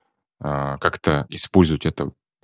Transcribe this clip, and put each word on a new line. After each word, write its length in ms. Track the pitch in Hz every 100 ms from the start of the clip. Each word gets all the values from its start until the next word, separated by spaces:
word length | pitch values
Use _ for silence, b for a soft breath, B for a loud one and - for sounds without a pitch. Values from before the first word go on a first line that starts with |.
| _ _ _ _
а, 380 | 71 71 69 69
как-то 460 | 90 - - 73 -
использовать 560 | 85 - 95 82 78 -
это 260 | - 69 - _ _